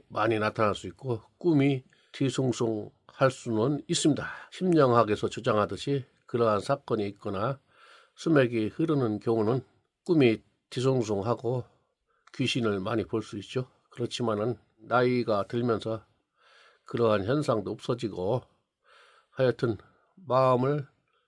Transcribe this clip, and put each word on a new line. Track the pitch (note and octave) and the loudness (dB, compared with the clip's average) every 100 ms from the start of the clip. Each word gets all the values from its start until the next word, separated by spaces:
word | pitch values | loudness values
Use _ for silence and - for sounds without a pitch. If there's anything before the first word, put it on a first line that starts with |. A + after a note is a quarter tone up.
| - | -8
많이 | G#2 A2 A2 | -2 0 2
나타날 | G#2+ A2+ G#2 F#2 | 0 0 0 0
수 | F#2+ | -8
있고, | - C3 A2+ - _ | -12 -8 -8 -10 _
꿈이 | F3 D3 C#3 C3 - _ _ | 2 4 4 0 -6 _ _
뒤숭숭할 | - C3+ C#3 C3 A2+ A2+ G#2+ G#2 _ _ - C3+ | -4 -2 0 -2 0 -2 -4 -8 _ _ 0 0
수는 | - B2 G#2+ B2+ C#3+ - | 0 -4 0 0 -2 -4
있습니다. | E3+ D#3 A2 C#2+ - - | 0 2 0 -4 -12 -16
심령학에서 | - F#3 E3 C3 A#2 G#2 G#2 G#2 | -4 2 4 6 6 4 2 -2
주장하듯이 | A2 B2 G#2+ G2 F#2+ C#3+ C#3 B2 _ _ | -4 -2 0 0 -4 -4 -4 -6 _ _
그러한 | A#2 A#2 G2+ | 0 2 0
사건이 | F#2 C#3 - A2 G2+ | 0 -4 -2 -4 -4
있거나 | - G#2 F#2+ A#2+ C3 _ _ - - _ - | -6 -6 -4 -4 -6 _ _ -20 -20 _ -6
수맥이 | E3+ D3 A#2+ A#2 G#2+ | 2 4 4 2 -2
흐르는 | - D#3+ C#3+ A#2 G#2 | -2 0 0 0 -2
경우는 | A#2+ A2+ G#2+ C3 - _ _ _ - | 0 0 2 0 -4 _ _ _ 0
꿈이 | D#3+ B2 G#2+ _ _ - | 4 4 4 _ _ -12
뒤숭숭하고 | B2+ C3+ C3 G#2+ G2 A2 A#2 A#2 B2+ - _ _ _ _ _ _ | -2 0 0 0 -2 -2 -2 -2 -4 -8 _ _ _ _ _ _
귀신을 | - B2 C3 A2 G2 | -4 -2 0 0 -2
많이 | G2 A2+ F2+ | -2 -4 -2
볼 | A2+ | -6
수 | - G2+ | -6 -12
있죠. | - B2+ C3 _ _ | -8 -8 -8 _ _
그렇지만은 | - A#2+ - A#2 G#2 A#2 A2+ _ _ | -8 -8 -4 -2 -2 -2 -6 _ _
나이가 | A2 A#2+ B2+ B2 A2 G2+ F#2+ | 0 2 2 0 0 -2 -2
들면서 | A#2+ A#2+ G#2 A2 A2 - _ _ _ _ - - _ | -2 0 -2 -2 -8 -10 _ _ _ _ -20 -20 _
그러한 | - A#2 A2+ G#2 G2 | -8 0 2 2 2
현상도 | D3+ C#3 A2 F#2+ | -2 0 -2 -2
없어지고, | A2 - A#2+ A2 F2+ F#2+ B2 - _ _ _ _ - _ _ _ | -8 -6 -4 -4 -4 -2 -2 -4 _ _ _ _ -20 _ _ _
하여튼 | - B2+ - A#2+ G2+ - _ _ _ | -2 0 0 -2 -4 -10 _ _ _
마음을 | B2 B2+ C3 B2 C3 D3 C3 _ _ _ | -2 2 4 4 2 -2 -6 _ _ _